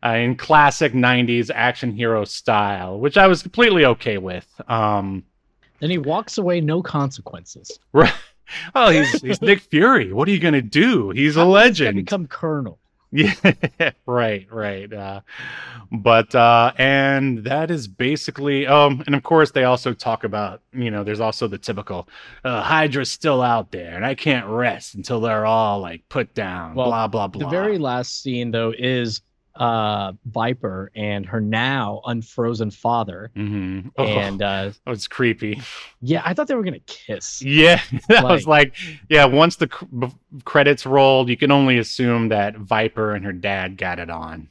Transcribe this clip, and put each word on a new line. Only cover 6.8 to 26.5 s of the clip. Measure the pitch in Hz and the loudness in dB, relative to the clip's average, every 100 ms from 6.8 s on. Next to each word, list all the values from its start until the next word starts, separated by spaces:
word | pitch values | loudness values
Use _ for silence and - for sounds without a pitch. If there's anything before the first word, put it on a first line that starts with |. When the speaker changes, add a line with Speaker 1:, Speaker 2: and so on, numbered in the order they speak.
Speaker 2:
consequences. | 180 151 139 - - 85 87 - - - | -2 -4 -4 -6 -18 -18 -20 -20 -20 -20
Speaker 1:
<laughs> | _ | _
Right. | 139 165 - - _ _ - - | 4 4 2 -12 _ _ -16 -4
Well, | 269 226 | 2 4
he's, | 160 147 - | 4 2 -2
he's | 127 190 | -2 -2
Nick | 160 196 | 2 2
Fury. | _ 151 220 254 101 | _ 2 4 4 0
What | 98 165 | -2 0
are | |
you | 196 | 2
gonna | 165 143 | 2 0
do? | 117 135 226 208 101 | 0 2 2 2 0
He's | 95 147 151 | 0 0 4
a | |
Speaker 2:
How | 175 | 6
is | 196 240 185 | 8 6 4
he | |
gonna | 127 | 0
Speaker 1:
legend. | 98 | -2
Speaker 2:
become | 90 202 160 | -4 -6 -6
Colonel? | - 165 151 120 - | -8 -6 -4 -8 -12
Speaker 1:
<laughs> | _ _ _ | _ _ _
Yeah, | 139 196 185 196 - 151 _ 156 - - | 0 0 2 0 0 -4 _ -4 -4 -4
right, | 123 113 104 95 | -2 0 -4 -8
right. | 113 104 98 104 | -8 -8 -8 -12
Uh, | 107 98 98 _ - - - - 120 110 | -12 -12 -14 _ -18 -16 -16 -18 -20 -10
but, | 117 104 113 107 | -2 6 6 6
uh, | 127 117 117 117 - | 4 6 8 4 2
and | 131 139 139 139 135 120 | 2 2 2 0 0 -4
that | 110 143 160 | -4 -4 -2
is | 165 107 | -4 -8
basically, | 95 123 151 - 139 143 139 135 | -4 -2 -2 -6 -6 -4 -2 4
um, | 147 143 131 147 | 6 6 2 -2
and | 143 | -2
of | |
course | - 165 151 | 2 2 4
they | 143 | 2
also | 127 123 131 | 2 2 -2
talk | 117 - 113 | -4 -4 -4
about, | 113 104 101 101 _ | -4 -6 -6 -10 _
you | 131 120 | -8 -6
know, | 104 | -4
there's | 101 107 | -6 -2
also | 113 107 117 | -4 -2 -6
the | 98 | -8
typical, | - 101 98 90 - - - - | -8 -10 -8 -12 -12 -20 -20 -12
uh, | 131 117 | -8 -6
"Hydra's | 98 160 156 135 123 | -2 0 0 -2 -6
still | - 160 131 | -4 0 0
out | 123 117 98 | 2 0 -4
there | 92 85 85 | -12 -12 -8
and | 113 | -6
I | |
can't | 135 156 127 101 | -4 -2 -2 -4
rest | 113 123 - - | -4 -2 -4 -12
until | 98 92 120 | -16 -6 -4
they're | 113 110 107 | -2 -2 0
all, | 113 110 101 | 2 0 -2
like, | 90 82 _ | -6 -14 _
put | 139 117 | -6 -6
down," | - 98 | -6 -8